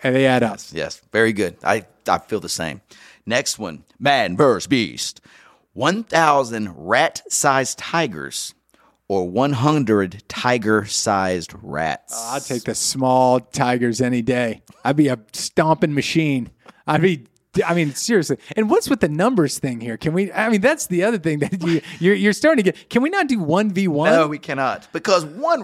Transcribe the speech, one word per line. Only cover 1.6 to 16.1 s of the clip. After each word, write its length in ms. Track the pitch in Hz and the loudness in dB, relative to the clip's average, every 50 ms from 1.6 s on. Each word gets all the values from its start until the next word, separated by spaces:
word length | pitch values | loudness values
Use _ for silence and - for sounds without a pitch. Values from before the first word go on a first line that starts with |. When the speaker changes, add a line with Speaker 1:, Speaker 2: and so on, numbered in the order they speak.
| - | -2
Speaker 2:
I, 220 | 90 104 - - _ _ _ - | -2 -2 -2 -2 _ _ _ -2
I 120 | - 92 - | -2 -2 -2
feel 200 | - - 110 98 | -2 -4 -6 -6
the 80 | 87 87 | -6 -6
same. 320 | - - 85 78 65 - _ _ - - - - - _ - | -8 -6 -6 -8 -8 -10 _ _ -20 -20 -20 -20 -20 _ -6
Next 320 | - 117 135 143 - - | -2 -2 -2 -2 -2 -6
one, 260 | - 107 87 78 69 - _ _ - | -8 -8 -10 -10 -14 -18 _ _ -4
man 380 | 123 143 143 127 107 90 90 | 0 0 2 2 0 -2 0
versus 300 | 98 147 131 113 85 - | 2 2 2 2 0 0
beast. 540 | - 139 123 107 71 60 - - - - - _ _ - - - - _ _ _ _ - | -2 0 0 0 -2 -6 -8 -10 -10 -10 -14 _ _ -20 -20 -20 -20 _ _ _ _ -8
One 300 | 98 127 156 190 226 226 | -2 -2 0 0 -2 -4
thousand 680 | - - 165 160 151 143 139 135 113 117 110 104 95 82 | -2 0 2 4 4 4 2 2 -2 -4 -6 -6 -8 -10
rat-sized 1040 | 71 78 90 110 131 160 - - - - - - - - 143 131 135 131 - - - | -10 -4 0 2 2 2 0 -2 -8 -12 -6 -4 0 2 2 2 2 0 -2 -6 -10
tigers 760 | - - - 170 160 127 90 76 67 69 - - - - - _ _ _ _ _ _ _ _ _ _ | -10 -4 -2 -2 -2 -2 -6 -10 -12 -10 -10 -10 -10 -12 -14 _ _ _ _ _ _ _ _ _ _
or 200 | - 98 95 90 90 | -4 -2 -2 -2 -2
one 240 | 90 117 135 143 139 | 0 0 0 0 0
hundred 680 | 113 127 147 156 151 131 107 110 101 95 90 98 104 _ | 2 2 2 2 2 2 2 2 2 2 0 -4 -12 _
tiger-sized 1300 | - - - - 123 123 120 101 107 110 107 101 104 - - - 113 101 95 95 92 92 87 80 - - - | -14 -10 -2 2 2 2 2 2 2 2 2 0 -2 -6 -4 -2 0 0 0 0 0 -2 -4 -4 -8 -14 -18
rats? 520 | 110 - - 76 80 78 69 - _ - - | -14 -10 -6 -4 -4 -4 -4 -6 _ -14 -12
Speaker 1:
Oh, 180 | - 117 - 131 | -10 -8 -8 -8
I'd 80 | 139 - | -8 -6
take 200 | - 131 117 - | -6 -8 -6 -6
the 100 | 120 107 | -6 -6
small 680 | - - - - 135 131 127 127 127 127 127 127 127 | -4 -4 -4 -4 -2 0 2 4 4 4 4 4 2
tigers 600 | 123 _ - 139 131 123 123 123 123 120 110 107 | 0 _ -4 -2 0 0 0 0 0 -2 0 0
any 200 | 127 123 123 120 113 | 0 0 0 0 0
day. 400 | 123 127 123 120 113 107 - _ _ - _ - | 0 0 0 0 -2 -4 -8 _ _ -18 _ -2
I'd 120 | 123 143 | 0 2
be 140 | 151 151 135 | 2 2 2
a 100 | 127 113 - _ - | 2 -2 -6 _ -12
stomping 600 | - - - - - 156 160 160 - 180 151 147 | -10 -10 -4 0 0 2 2 4 2 2 0 0
machine. 560 | 139 - - | 0 -2 0